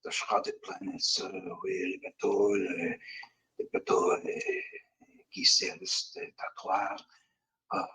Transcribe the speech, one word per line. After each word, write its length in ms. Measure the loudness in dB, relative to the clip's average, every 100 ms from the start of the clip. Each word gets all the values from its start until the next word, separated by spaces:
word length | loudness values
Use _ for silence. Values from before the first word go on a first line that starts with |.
the 80 | -4
shrouded 500 | -6 2 2 2 -6
planets, 560 | -8 -8 -6 -2 0 0
uh, 80 | -2 -6 -8 -6
oui, 280 | -2 0 -2
les 80 | -4
bateaux, 520 | -8 -2 2 6 6
les, 440 | 4 2 0 -2 -4 -8 -14 -16 _ _ _
les 100 | -4
bateaux, 420 | -4 2 4 6 2
les, 400 | 0 -4 -2 -4 -4 -14 _ _ _ _ _
qui 140 | 2
servent 340 | 4 4 2 -6 -4 -4 -4 -10 -12 _
à 80 | -10
croire, 500 | -8 -2 0 0 -6 -12 _ _ _ _ _ _
euh 40 | -4 -4